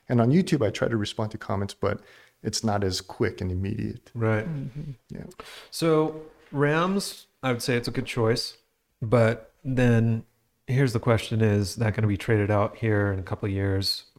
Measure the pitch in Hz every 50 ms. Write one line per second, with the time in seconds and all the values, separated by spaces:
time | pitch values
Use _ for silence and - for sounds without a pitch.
0 | _ - 127 120 113 123 147 185 185 - 165 135 113 98 - - - 120 117 107
1 | 101 - - - 110 107 - - - - 101 98 101 101 - - 101 98 98 -
2 | - - - - - _ _ _ - 110 - - - 110 101 101 101 92 90 -
3 | - - - - 113 95 - - 92 92 92 92 98 98 107 107 107 107 110 120
4 | _ - - 117 113 110 110 107 113 170 156 139 135 139 - 147 151 147 127 -
5 | _ - - - - - - - - - - - - - - - 160 165 156 156
6 | 156 156 156 - - - - _ _ - - 139 143 143 156 165 175 190 196 202
7 | - - - - - _ _ _ - 131 123 117 - - 123 120 120 135 - 135
8 | - - - 123 110 110 120 120 - - - _ _ _ _ _ _ _ _ -
9 | 120 107 127 120 113 110 113 - - - _ _ - 135 127 127 123 120 117 113
10 | 113 117 113 113 - _ _ _ _ _ _ _ _ - 123 135 139 123 110 113
11 | - 127 113 104 - - 117 110 110 107 104 104 101 95 - 117 117 107 101 113
12 | 110 104 101 90 - - 113 104 104 98 104 101 104 - - - 117 113 107 101
13 | 101 101 95 95 92 - 107 - - 101 98 98 98 98 95 98 98 - - -
14 | - _ _